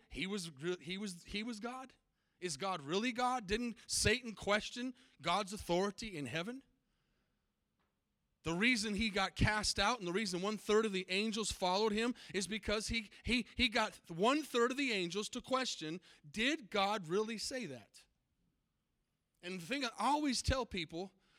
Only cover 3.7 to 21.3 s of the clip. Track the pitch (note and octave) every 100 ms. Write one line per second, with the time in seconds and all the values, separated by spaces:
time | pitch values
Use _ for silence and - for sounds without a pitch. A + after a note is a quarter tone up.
3.7 | - - - G#3 A#3+ B3 G3 - G#3 -
4.7 | B3 B3+ - - _ D3 F#3 G3 G#3 -
5.7 | F3 G3+ - A3 E3+ C3 D#3 F#3 C4 -
6.7 | _ _ _ _ _ _ _ _ _ _
7.7 | _ _ _ _ _ _ _ D#3 E3+ A#3
8.7 | B3 G#3+ G3+ A3+ G3 F#3+ - A3 G#3+ G3+
9.7 | - G3+ A#3+ F3 F#3 G#3+ F3 G3 G#3+ -
10.7 | G#3+ A3 F#3+ F#3 F#3 A3 A3 G#3 - F3+
11.7 | F#3+ A3 G#3 A#3 - - F#3 F3+ G#3+ -
12.7 | G#3+ G3+ A3+ G#3 - - B3 - - B3
13.7 | A3+ G#3+ - - E3+ G#3+ D4 C#4+ B3 A#3+
14.7 | C4 C#4 G#3 F3 F#3+ G#3 B3 - C4 B3+
15.7 | - D#3 F3+ - - D3+ E3 B3 D#4+ G#3
16.7 | G#3 G3 G#3+ D#3+ F#3+ A3 A3 - C4 F#3+
17.7 | B2 - - _ _ _ _ _ _ _
18.7 | _ _ _ _ _ _ _ F3 F#3 E3
19.7 | C#4 B3 - A#3 D4 D4 A#3 - C4 A#3
20.7 | F#3+ D#3+ E3 F#3+ - _